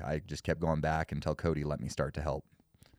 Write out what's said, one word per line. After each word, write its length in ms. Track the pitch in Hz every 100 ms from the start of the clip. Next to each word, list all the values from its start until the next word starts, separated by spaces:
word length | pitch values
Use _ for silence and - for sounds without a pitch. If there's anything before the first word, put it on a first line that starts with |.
| -
I 160 | 76 73
just 160 | 76
kept 160 | - 80
going 220 | 82 78
back 320 | 78 78 82
until 200 | 73 80 76
Cody 280 | 82 76
let 160 | 73 69
me 80 | 65
start 240 | - 71 78
to 60 |
help. 240 | 73 71 - - _ _ -